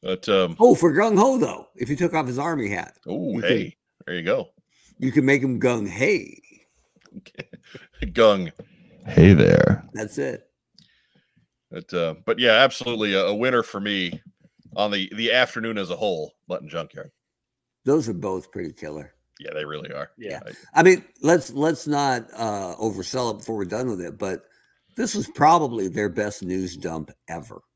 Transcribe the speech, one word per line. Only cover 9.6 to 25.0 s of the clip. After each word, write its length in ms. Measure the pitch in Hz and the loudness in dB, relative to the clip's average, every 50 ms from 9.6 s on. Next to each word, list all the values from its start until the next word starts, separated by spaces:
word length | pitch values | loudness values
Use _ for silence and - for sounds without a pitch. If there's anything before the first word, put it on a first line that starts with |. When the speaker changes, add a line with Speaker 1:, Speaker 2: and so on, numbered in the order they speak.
| 50 - - - - - _ | 6 4 2 0 -2 -14 _
Speaker 2:
That's 240 | 104 107 107 - - | -10 -10 -8 -6 -6
it. 300 | 139 135 - - _ _ _ _ _ _ _ _ _ _ _ _ _ _ _ _ _ _ _ _ _ _ _ _ _ _ | -6 -6 -6 -10 _ _ _ _ _ _ _ _ _ _ _ _ _ _ _ _ _ _ _ _ _ _ _ _ _ _
Speaker 1:
But, 200 | - - 87 _ - | -16 -16 -16 _ -4
uh, 220 | 90 85 82 80 - - | -4 -4 -4 -4 -8 -4
but 120 | - 113 110 | -4 -2 2
yeah, 120 | 123 120 110 | 4 6 6
absolutely 600 | 110 135 135 - - 123 120 120 110 107 104 98 | 6 6 4 2 -2 -6 -6 -4 -2 -2 0 0
a, 100 | 95 98 - | 2 2 0
a 80 | 104 | 0
winner 280 | 107 117 127 127 120 110 | 0 0 0 0 0 0
for 160 | - - 101 | -2 -6 -6
me 420 | 98 104 101 98 92 87 90 - _ - _ _ _ _ _ _ _ - - | -4 -2 -2 -2 -2 -4 -6 -10 _ -20 _ _ _ _ _ _ _ -14 -6
on 160 | - 104 107 | -4 -4 -2
the, 200 | 101 98 95 - - | -2 -4 -6 -8 -8
the 160 | 107 113 117 | -6 -4 0
afternoon 460 | 113 123 127 123 - 120 110 113 113 104 | 2 2 0 0 -2 -8 -8 -6 -6 -6
as 120 | 98 82 | -6 -6
a 60 | 90 | -6
whole, 380 | - 113 104 92 80 76 76 _ _ _ _ | -4 -4 -4 -4 -4 -6 -10 _ _ _ _
Mutton 220 | 87 90 80 76 | -10 -10 -10 -10
Junkyard. 420 | 73 85 80 - _ - - - _ _ _ _ _ _ _ _ _ _ _ _ _ _ _ | -10 -10 -10 -10 _ -18 -20 -20 _ _ _ _ _ _ _ _ _ _ _ _ _ _ _
Speaker 2:
Those 240 | 123 143 160 143 113 | 0 0 0 0 -2
are 60 | 104 | -8
both 380 | 87 - 101 95 92 - _ | -6 -6 -6 -6 -8 -10 _
pretty 220 | _ 95 92 80 78 | _ -10 -10 -10 -10
killer. 400 | _ - 78 73 78 73 71 _ _ _ _ _ _ | _ -14 -14 -12 -14 -16 -18 _ _ _ _ _ _
Speaker 1:
Yeah, 140 | 71 69 - | -16 -12 -10
they 120 | 76 76 | -10 -10
really 260 | 76 76 76 67 - | -8 -10 -12 -12 -12
are. 200 | - 71 71 - _ _ | -12 -12 -12 -12 _ _
Speaker 3:
Yeah. 220 | 113 101 - - - | -12 -12 -12 -12 -12
Speaker 2:
Yeah. 80 | - - - - - _ | -16 -20 -20 -20 -2 _
I 80 | 151 165 | 6 8
mean, 200 | 185 185 160 - - _ _ | 8 6 6 2 -12 _ _
let's, 300 | - 147 170 175 131 - | 2 4 4 4 2 -2
let's 360 | 123 139 147 160 165 - - 151 | -6 -4 -2 -2 -2 -4 -4 -4
not, 400 | 147 143 143 139 131 120 113 110 - | -2 -2 0 0 -2 -4 -6 -12 -12
uh, 400 | 110 117 113 104 101 98 90 87 | -8 -6 -6 -6 -6 -8 -10 -10
oversell 560 | - 110 113 101 98 90 - - 131 123 117 107 | -6 -6 -6 -4 -4 -10 -8 -6 -4 -4 -4 -6
it 60 | 101 | -8
before 160 | - - 113 107 | -8 -10 -8 -8
we're 80 | 101 | -6
done 240 | 87 98 107 127 127 | -6 -6 -6 -4 -6
with 120 | 110 90 | -6 -6
it, 160 | 87 85 69 - | -8 -12 -10 -8
but 240 | - 95 95 - _ _ _ _ _ _ _ _ _ _ _ | -8 -8 -8 -8 _ _ _ _ _ _ _ _ _ _ _
this 200 | - | -6